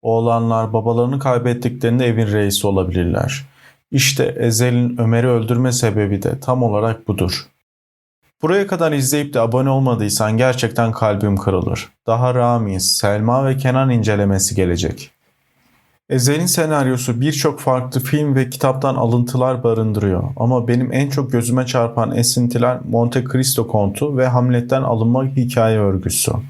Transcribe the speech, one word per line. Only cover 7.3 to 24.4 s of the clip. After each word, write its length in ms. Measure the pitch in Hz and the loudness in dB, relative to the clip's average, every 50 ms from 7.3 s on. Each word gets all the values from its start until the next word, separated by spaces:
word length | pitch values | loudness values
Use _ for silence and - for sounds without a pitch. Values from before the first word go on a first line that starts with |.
| 90 - - _ _ _ _ _ _ _ _ _ _ _ _ _ _ _ _ _ _ _ | -2 -6 -10 _ _ _ _ _ _ _ _ _ _ _ _ _ _ _ _ _ _ _
Buraya 260 | - 156 180 202 202 196 | -2 0 0 0 0 0
kadar 240 | 196 170 165 160 | -2 0 0 0
izleyip 420 | 151 143 135 127 143 147 147 143 147 | 2 0 0 0 0 0 -2 -2 0
de 60 | 127 | 0
abone 300 | 113 117 117 127 131 139 | 0 2 2 0 2 2
olmadıysan 680 | 135 135 139 127 120 104 104 104 101 - 110 107 110 113 | 2 2 2 2 2 0 0 -2 0 0 0 0 2 2
gerçekten 540 | 123 131 127 127 - 110 - - 117 113 | 2 2 2 0 -2 -2 0 0 0 0
kalbim 460 | 110 - - 107 104 101 107 104 101 95 | 0 0 0 0 0 2 2 2 0 2
kırılır. 520 | - - 95 90 90 - - - - - _ _ _ - | 0 0 0 0 0 -2 -4 -4 -6 -12 _ _ _ -2
Daha 280 | 113 117 127 127 123 | 0 0 2 0 2
Ramiz, 560 | 127 120 120 120 117 110 101 95 95 92 - | 2 2 2 2 0 0 -2 -2 -2 -2 -2
Selma 540 | - - - 101 101 107 107 113 120 131 135 | -2 0 0 0 0 0 0 2 2 2 2
ve 120 | 135 135 135 | 0 -2 0
Kenan 320 | 135 127 127 131 135 131 | 0 0 2 2 2 2
incelemesi 680 | 123 117 104 104 107 101 101 101 98 95 92 - - | 2 2 2 2 2 2 2 2 2 2 0 -2 0
gelecek. 560 | 101 92 87 87 80 - 78 - - - - _ _ _ _ _ _ _ _ _ _ _ _ _ _ _ _ _ _ _ _ | 0 0 2 2 0 0 -2 -4 -6 -12 -20 _ _ _ _ _ _ _ _ _ _ _ _ _ _ _ _ _ _ _ _
Ezel'in 360 | 131 131 120 135 143 156 170 | -2 0 2 2 2 2 0
senaryosu 760 | 180 - - 165 156 156 147 135 127 127 123 - - 120 117 | -2 0 0 0 0 0 0 2 0 0 -2 -2 -4 -2 0
birçok 380 | 127 151 147 139 - 156 139 - | 0 -2 -2 0 -2 -2 -2 0
farklı 400 | - 143 131 127 127 127 - 131 | 0 0 0 0 -2 -2 -4 -4
film 360 | 123 - - 147 151 147 135 | -2 0 -2 0 0 2 2
ve 140 | 131 131 123 | 0 0 -2
kitaptan 460 | - - - 135 135 139 135 139 131 | -4 -2 0 0 0 0 -2 -2 -2
alıntılar 680 | 135 - 117 117 123 120 120 - 127 127 131 131 123 127 | 0 0 0 2 2 0 0 0 0 0 0 0 0 0
barındırıyor. 600 | 120 113 110 110 107 104 104 101 101 92 87 - - - - | 0 0 2 0 0 0 0 0 2 0 0 -2 -4 -4 -2
Ama 300 | 110 120 127 123 117 117 | 0 2 2 0 2 2
benim 260 | 120 123 123 127 131 | 0 0 0 0 0
en 160 | 131 139 143 | -2 -2 0
çok 220 | 139 143 139 120 | -2 -4 -4 0
gözüme 340 | 127 120 113 113 120 131 127 | -2 -2 0 0 0 -2 -2
çarpan 500 | 123 - 131 117 117 113 117 113 - - | 0 0 0 0 0 0 -2 -2 -2 0
esintiler 640 | - 117 120 - 127 120 120 120 120 120 123 127 127 - 120 | 0 0 0 0 0 0 0 2 2 2 0 0 -2 -6 -2
Monte 340 | 120 117 117 120 120 131 123 127 | 0 0 0 2 0 -2 -4 0
Cristo 360 | - 127 127 127 - - 113 - | -2 0 0 0 0 -2 -2 0
kontu 500 | - 110 101 98 98 - 143 147 143 127 | 0 0 0 0 -2 -2 -4 -2 0 0
ve 100 | 127 127 | 0 2
Hamlet'ten 540 | 123 127 | 2 2